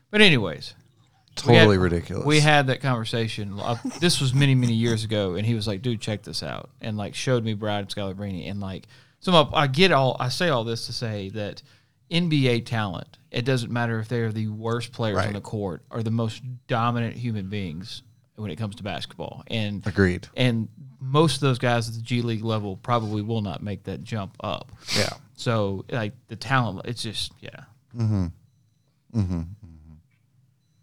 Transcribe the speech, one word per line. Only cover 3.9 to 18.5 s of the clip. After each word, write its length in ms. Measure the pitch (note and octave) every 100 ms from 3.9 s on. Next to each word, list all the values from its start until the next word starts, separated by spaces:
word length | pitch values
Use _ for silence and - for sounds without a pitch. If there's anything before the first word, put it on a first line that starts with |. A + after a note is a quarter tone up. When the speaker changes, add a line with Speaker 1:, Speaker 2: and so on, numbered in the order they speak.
| -
Speaker 1:
this 200 | F3 -
was 120 | C3+
many, 220 | C3 C#3 C3
many 180 | A#2+
years 300 | A2+ A#2 A2
ago, 320 | A2 G#2+ F#2+ F2
and 100 | A#2
he 80 | A2+
was 120 | G#2+
like, 140 | F#2+
"Dude, 200 | B2+ A2
check 220 | - G#2
this 200 | - E2
out," 260 | D2+ G#1+ G1+ _
and, 160 | - G#2+
like, 180 | G2+ -
showed 280 | - B2
me 100 | A2+
Brian 320 | G#2 G#2+ G#2 G2
Scalabrine, 640 | - G2 F#2+ G2+ F#2 C2+
and, 100 | G2+
like, 280 | F#2+ F#2 - - _ _
so 140 | -
I, 300 | E3+ C#3 D3+
I 40 | C#3+
get 240 | C3 F#3
all, 240 | C#3 C3 -
I 100 | B2
say 200 | - F3
all 140 | B2+
this 220 | A2+ A2+ -
to 60 |
say 360 | - A#2 G#2 F#2+
that 320 | G#2+ G2+ - - _ _ _ _
N 180 | E3+ F3
B 180 | D3 C3
A 140 | A#2
talent, 560 | A2+ A2+ G#2 E2 - - _
it 140 | - A#2
doesn't 260 | B2+ A#2
matter 280 | A#2+ A#2+ A2+
if 80 | A2
they're 240 | A#2+ A2+
the 160 | A2 G#2+
worst 440 | G#2+ A2+ A#2 A2+
players 260 | - A2 F#2+
on 60 | G2+
Speaker 2:
Right. 80 |
Speaker 1:
the 80 | G2+
court 420 | - A2 G2+ D#2+ -
or 100 | A#2
the 80 | A2
most 300 | A2+ A2 A2 B2+ B2 -
dominant 480 | A#2+ A#2+ A#2+ A#2 -
human 340 | A#2+ A2 F#2+
beings 520 | G#2 F#2 D#2 A#2 - - _ _ -
when 140 |
it 60 | G#2+